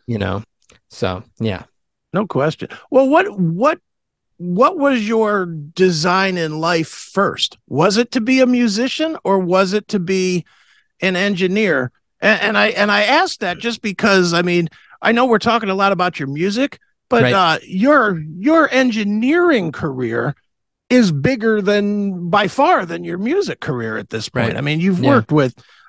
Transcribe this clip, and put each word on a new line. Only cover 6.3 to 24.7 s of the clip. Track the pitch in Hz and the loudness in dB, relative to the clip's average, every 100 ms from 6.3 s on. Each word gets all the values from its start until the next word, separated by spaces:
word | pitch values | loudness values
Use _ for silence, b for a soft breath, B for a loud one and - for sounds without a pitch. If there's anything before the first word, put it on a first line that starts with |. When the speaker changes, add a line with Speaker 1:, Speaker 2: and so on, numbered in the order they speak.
| 180 | -2
Speaker 2:
in | 160 156 | -4 -4
life | 165 170 156 | -2 0 -2
first? | - - 190 190 - - - - | -10 -6 -2 -2 -2 -6 -8 -6
Was | 135 190 202 | 0 2 2
it | 240 | 0
to | 262 | -2
be | 220 262 | 0 2
a | 254 | 4
musician | 247 233 202 254 - 320 311 | 2 0 0 -2 -2 -4 -4
or | - 196 | 0 0
was | 175 185 190 | 2 2 2
it | 214 - | -2 -2
to | 208 | -4
be | 175 190 185 180 b b b b b _ | -2 -2 0 -2 b b b b b _
an | 185 180 | -2 0
engineer? | 202 185 190 202 208 139 127 - _ _ | -2 0 0 0 0 0 -2 -8 _ _
And, | 202 202 | 0 0
and | 208 208 | 0 0
I, | 214 | 0
and | 214 208 | 0 0
I | 202 | 2
asked | 208 294 381 - | 2 2 0 -4
that | 190 175 | -6 -6
just | 233 220 | -8 -6
because, | 214 180 214 196 175 | -8 -2 2 4 2
I | 170 | 0
mean, | 175 175 165 b b b | 0 0 -2 b b b
I | - | 0
know | 233 254 | 2 2
we're | 220 | 2
talking | 233 226 208 | 2 0 0
a | 190 | 0
lot | 196 | 0
about | 180 180 - | 2 -2 -4
your | 135 | -6
music, | 147 190 214 277 - _ _ - | -4 -4 -2 -4 -6 _ _ -2
but, | 240 | 2
Speaker 1:
Right. | 123 | 4
Speaker 2:
uh, | 196 175 - | 4 2 0
your, | - 185 262 294 214 165 156 170 | -4 0 4 4 2 -2 -8 -4
your | 240 320 294 | 0 2 2
engineering | 254 254 220 202 208 254 339 349 254 165 | 2 0 0 -2 0 0 2 2 2 -2
career | - 165 131 120 117 127 - _ _ _ _ - | -6 -6 -4 -4 -2 -4 -6 _ _ _ _ 2
is | 247 202 | 4 4
bigger | 143 160 254 220 214 | 2 0 0 0 0
than, | 190 208 202 208 196 180 175 | 2 0 0 -2 -4 -4 0
by | 202 202 | 0 2
far, | - 311 320 170 | 2 2 2 0
than | 170 | -8
your | 170 175 | -8 -6
music | 226 381 294 - | -2 -2 -2 -6
career | - 123 113 110 | -6 -6 -4 -6
at | 98 | -8
this | 110 - | -8 -6
point. | - 117 | -2 -2
Speaker 1:
Right. | - | -2
Speaker 2:
I | |
mean, | 143 | -2